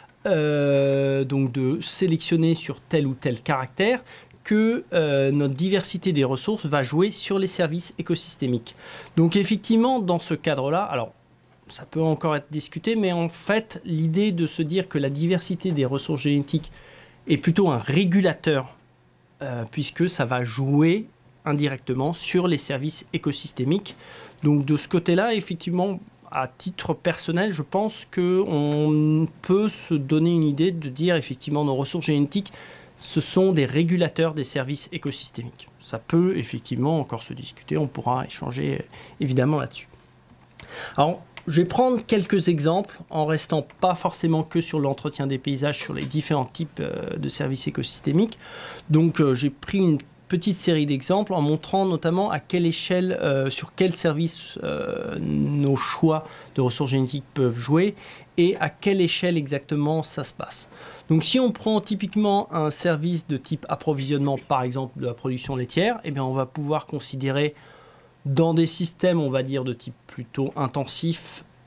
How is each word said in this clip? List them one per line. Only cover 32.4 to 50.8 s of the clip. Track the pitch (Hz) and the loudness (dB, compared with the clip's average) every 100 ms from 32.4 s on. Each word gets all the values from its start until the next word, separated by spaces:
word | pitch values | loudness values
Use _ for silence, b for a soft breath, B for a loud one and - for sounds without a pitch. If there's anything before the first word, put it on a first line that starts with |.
| 196 B B B B - | -4 B B B B -12
ce | - 160 | -4 -2
sont | - 185 190 | 2 4 4
des | 160 123 | 4 2
régulateurs | 139 170 180 165 - 160 | 2 2 2 0 0 0
des | 151 | 0
services | 127 143 127 147 - | -4 -4 -4 -6 -8
écosystémiques. | 170 143 - - - 117 - - - | -8 -6 -6 -8 -10 -12 -16 -20 -20
Ça | - 113 | -12 -10
peut | - 165 180 185 | 0 2 4 0
effectivement | 113 120 - 123 139 160 | -4 -8 -6 -2 0 0
encore | 127 117 | -2 -8
se | - | -10
discuter, | 127 - - - 151 | -14 -14 -18 -4 -2
on | 139 | -2
pourra | - 123 127 - | -4 -2 -2 -4
échanger, | - - 127 147 135 | -8 -8 -4 -4 -4
euh, | - B B - | -8 B B -6
évidemment | 135 127 131 151 | 0 2 2 0
là-dessus. | 127 - - - - _ _ - _ - B B B - | -4 -10 -18 -20 -20 _ _ -20 _ -20 B B B 0
Alors, | 151 180 - - - | 0 0 -10 -12 0
je | 156 | 2
vais | 180 | 2
prendre | - 254 240 - | 2 2 0 0
quelques | 214 175 202 180 | 0 2 2 2
exemples | 160 156 180 202 - - | 2 2 0 -2 -12 -8
en | 156 151 | -4 0
restant | 156 - 156 - - | -2 -2 -2 -4 0
pas | 185 175 | 0 2
forcément | 180 - 165 160 | -2 -2 0 0
que | 160 170 | 0 -2
sur | 165 156 | -2 -2
l'entretien | 139 139 151 - 139 | -2 -2 -6 -4 -4
des | 131 | -2
paysages, | 139 135 143 143 | -4 -2 -2 -4
sur | - | -6
les | 143 | -8
différents | 143 151 - 147 | -4 -4 0 0
types, | 127 - 156 - | -2 -6 -8 -6
euh, | - - - - | -6 -6 -6 -6
de | 143 | -6
services | - 147 135 - | -4 -4 -2 -4
écosystémiques. | 139 - - 143 151 226 - B B B B - | -4 -6 -4 0 2 2 -2 B B B B 2
Donc, | 156 165 165 | 4 4 4
euh, | 143 | 2
j'ai | 123 143 | 4 0
pris | - - 196 | -4 -4 2
une | 180 151 - - - | 4 2 -2 -20 -4
petite | 175 208 180 | -2 0 0
série | 180 160 | 2 2